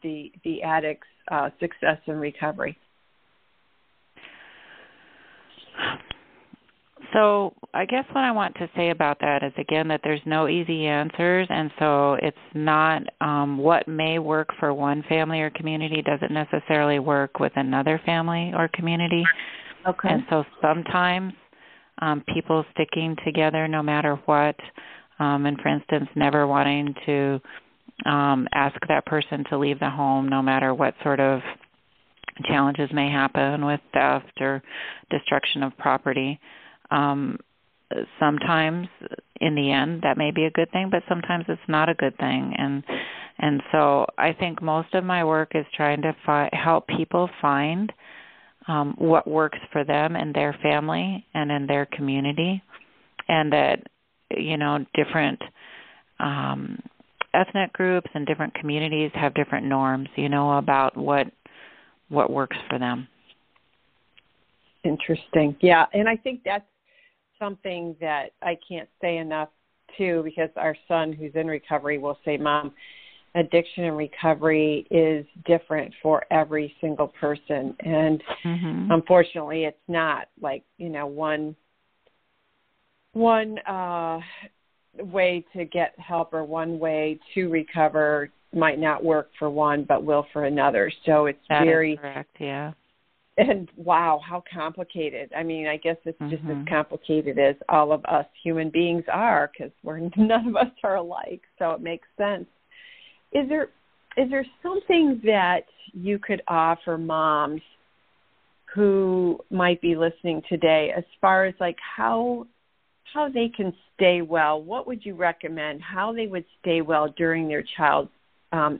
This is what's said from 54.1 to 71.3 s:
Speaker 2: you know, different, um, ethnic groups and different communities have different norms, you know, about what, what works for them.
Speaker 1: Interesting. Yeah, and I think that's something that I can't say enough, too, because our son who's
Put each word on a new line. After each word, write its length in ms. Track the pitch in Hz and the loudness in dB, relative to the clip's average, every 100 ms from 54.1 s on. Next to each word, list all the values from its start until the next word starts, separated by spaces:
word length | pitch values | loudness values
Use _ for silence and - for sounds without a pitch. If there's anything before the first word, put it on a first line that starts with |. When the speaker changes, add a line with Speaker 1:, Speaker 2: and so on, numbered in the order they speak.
| _ _ - | _ _ -6
Speaker 2:
you 220 | 185 156 | -4 -2
know, 260 | 147 147 135 - | -2 -2 -2 -2
different, 440 | 147 165 143 135 - - - - - - _ _ | 0 0 0 -4 -12 -18 -20 -20 -20 -20 _ _
um, 600 | 143 143 139 69 - - - _ _ _ - - | -6 -4 -4 -6 -6 -10 -14 _ _ _ 0 2
ethnic 360 | 190 202 185 | 2 0 -4
groups 360 | - 185 180 - 156 | 0 0 0 -2 -6
and 100 | 147 | -4
different 280 | 151 151 - | -4 -4 -6
communities 560 | 151 147 156 151 151 | -4 -2 -2 -2 -2
have 220 | - 147 139 | 0 -2 0
different 320 | 143 139 127 | -2 -2 0
norms, 420 | 135 135 131 135 - | 0 0 -2 -4 -4
you 120 | 143 | -2
know, 300 | 143 143 143 | 0 2 2
about 400 | 139 135 135 127 | 2 2 2 0
what, 300 | 139 143 135 - - - - - _ _ _ | 0 0 0 -6 -20 -20 -20 -20 _ _ _
what 220 | 147 - | 0 0
works 260 | 135 131 - - | 0 -4 -6 -6
for 120 | 131 | -4
them. 280 | 123 123 131 _ _ _ _ _ _ _ _ _ _ _ _ _ _ _ _ _ | -2 -4 -8 _ _ _ _ _ _ _ _ _ _ _ _ _ _ _ _ _
Speaker 1:
Interesting. 720 | 175 151 - 160 - 165 147 143 | -4 -4 -2 -4 0 2 2 4
Yeah, 240 | 180 165 156 | 6 6 6
and 160 | 202 220 | 2 0
I 60 | 226 | 0
think 260 | 262 254 | -4 -8
that's 220 | 190 202 - _ _ _ _ _ _ _ | -6 -6 -8 _ _ _ _ _ _ _
something 560 | 202 196 196 180 170 160 | -10 -8 -8 -8 -8 -8
that 300 | 165 147 - _ | -4 -4 -4 _
I 160 | - 175 _ | -6 -6 _
can't 220 | 170 123 _ | -14 -14 _
say 160 | 175 165 | -4 -2
enough, 300 | 160 156 156 _ _ _ _ - | -4 -4 -6 _ _ _ _ -4
too, 240 | 190 170 156 | 0 0 -2
because 240 | 156 160 - | -4 -4 -2
our 180 | 160 151 _ | -4 -4 _
son 260 | 170 160 | -2 -2
who's 180 | 151 156 | -6 -8